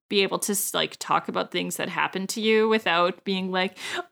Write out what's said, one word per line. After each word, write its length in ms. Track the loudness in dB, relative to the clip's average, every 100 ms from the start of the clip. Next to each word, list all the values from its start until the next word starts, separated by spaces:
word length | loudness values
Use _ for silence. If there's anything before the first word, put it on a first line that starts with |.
| -2
be 120 | 2
able 160 | 2 0
to, 120 | -2
s-, 220 | -2 0
like, 240 | 0 -2 -4
talk 280 | 0 0 0
about 220 | -4 -2
things 260 | -4 -4 -4
that 100 | -4
happened 400 | 0 -2 -2 -6
to 120 | -2
you 260 | 2 4 4
without 560 | 2 2 2 2 0
being 280 | -4 -2 0
like, 260 | 0 -2 -4 -8 -8 -6